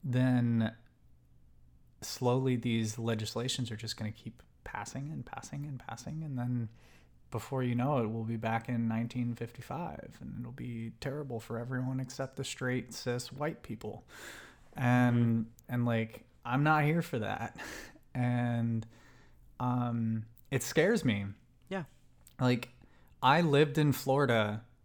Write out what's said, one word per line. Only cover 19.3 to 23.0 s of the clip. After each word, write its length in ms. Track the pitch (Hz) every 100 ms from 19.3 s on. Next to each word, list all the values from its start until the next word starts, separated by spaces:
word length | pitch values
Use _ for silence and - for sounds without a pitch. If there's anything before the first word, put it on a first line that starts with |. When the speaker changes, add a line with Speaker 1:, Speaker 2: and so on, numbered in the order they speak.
| - - -
Speaker 1:
um, 640 | 127 123 120 117 113 110 110 - -
it 140 | 135
scares 420 | - - 170 226 127
me. 200 | 101 98 101 - _ -
Speaker 2:
Yeah. 140 | 190 165 - - - - -
Speaker 1:
Like, 300 | 127 123 - - - -